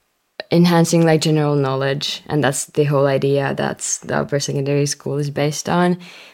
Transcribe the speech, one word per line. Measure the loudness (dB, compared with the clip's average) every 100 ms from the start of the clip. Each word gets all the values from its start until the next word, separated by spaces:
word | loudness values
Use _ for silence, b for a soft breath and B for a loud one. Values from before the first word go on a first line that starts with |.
| _ _ _ -14 -2
enhancing, | 4 4 4 4 4 4
like, | 2
general | 2 0 2 0
knowledge, | 0 -2 -2 -4 -6 -8 -4
and | -2
that's | 0 -2 -6
the | -2 0
whole | 2 2
idea | 2 2 0 0
that's | -2 -4 -4 -8 -8
the | -4 -4
upper | -2 -4
secondary | -2 -4 -2 -2 -2
school | -4 -6 -6
is | -4
based | -2 -4 -4 -4
on. | 0 0 -2 -6 B B